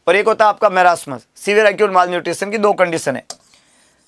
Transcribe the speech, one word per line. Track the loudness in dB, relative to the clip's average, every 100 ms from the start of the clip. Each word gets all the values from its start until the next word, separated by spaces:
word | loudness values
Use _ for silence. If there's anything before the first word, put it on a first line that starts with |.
| -2
और | 0
एक | 0
होता | 2
है | 2
आपका | 2 0
मेरास्मस। | 2 2 2 -4 -14 -14 _
सीवियर | -2 2 2
एक्यूट | 2 0
मालन्यूट्रिशन | 2 0 -2 -6 -6 -6
की | -2
दो | 0
कंडीशन | 0 0 -2 -6 -8
है। | -10 -20 _ _ _ _ _ _